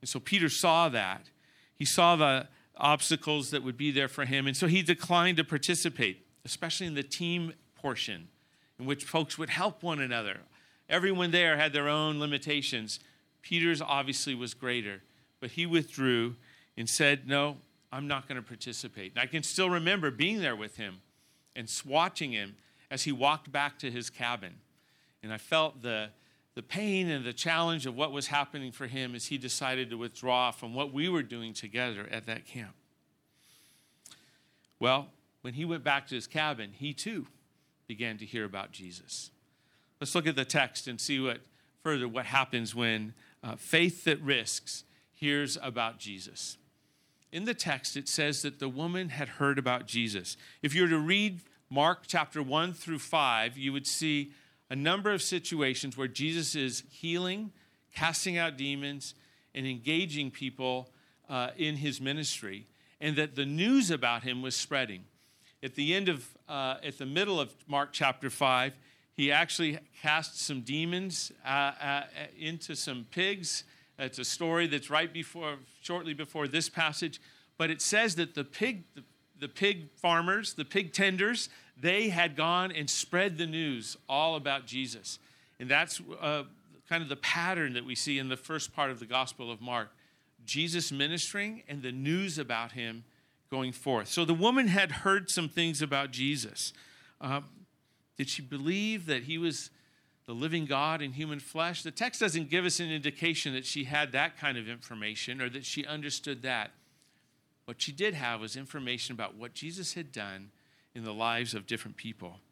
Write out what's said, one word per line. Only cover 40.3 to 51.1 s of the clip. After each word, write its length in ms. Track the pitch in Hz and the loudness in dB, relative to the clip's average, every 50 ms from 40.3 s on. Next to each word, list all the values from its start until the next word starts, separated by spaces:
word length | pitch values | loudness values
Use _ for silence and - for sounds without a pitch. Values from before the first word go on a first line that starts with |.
| 151 | 2
the 80 | 139 131 | 2 0
text 420 | - - 147 135 120 - - - | 2 4 4 4 2 0 -8 -8
and 140 | - 123 110 | -8 -8 -6
see 180 | - - 147 135 | -2 0 0 0
what 220 | 131 131 117 123 - _ _ _ _ _ _ _ _ | 0 0 -2 -4 -8 _ _ _ _ _ _ _ _
further 240 | 160 156 135 123 | 0 0 0 0
what 200 | 123 110 127 123 | -2 -2 -4 -4
happens 480 | 107 123 139 131 - - 123 117 107 98 | 2 4 2 2 4 0 -2 -2 -2 -2
when, 400 | 117 120 117 113 110 107 110 117 - - - - _ - | 0 0 2 2 0 -2 -6 -12 -16 -20 -20 -20 _ -10
uh, 140 | 120 117 | -10 -10
faith 480 | 117 - - - 160 170 175 170 - - | -10 -6 2 4 4 4 4 2 0 0
that 160 | 170 151 147 | 0 0 0
risks 640 | 156 139 139 123 110 - - - - - - - - _ _ _ _ _ _ | 2 0 2 2 2 -2 -4 -6 -6 -8 -10 -12 -12 _ _ _ _ _ _
hears 420 | _ - 143 143 143 143 139 143 - 127 | _ 0 0 2 2 0 -2 -4 -6 -6
about 360 | 135 120 123 117 113 117 104 | -6 -2 -2 -2 -2 -2 -8
Jesus. 600 | - 104 101 92 92 98 95 - - - - - _ _ _ _ _ _ _ _ _ _ _ _ _ _ - | -12 -12 -12 -12 -12 -14 -12 -10 -10 -10 -10 -12 _ _ _ _ _ _ _ _ _ _ _ _ _ _ -10
In 140 | 165 196 | -6 -4
the 80 | 226 240 | -4 -2
text, 420 | 226 - 180 143 131 - - - | -2 0 -2 -2 -2 -2 -4 -6
it 100 | 139 139 | -4 -4
says 360 | - - - 156 147 143 135 - | -2 0 2 2 2 2 0 -2
that 160 | 147 135 139 | -4 -4 -4
the 100 | 139 135 | -6 -4
woman 400 | 127 135 156 170 175 185 185 170 | -4 -2 -4 -2 -2 -2 -4 -4
had 200 | 131 135 147 127 | -4 -6 -6 -6
heard 300 | - - 143 139 143 139 | -2 2 4 4 4 4
about 280 | 123 127 123 123 120 | 2 2 2 0 0
Jesus. 500 | 107 - 120 117 110 104 98 87 - - - - - - - - | -2 0 0 0 0 0 -4 -4 -6 -10 -12 -14 -20 -16 -4 -2
If 120 | 147 135 | 0 4
you 80 | 175 180 | 6 6
were 60 | 170 | 6
to 100 | 165 160 | 6 4
read 420 | 151 156 | 4 4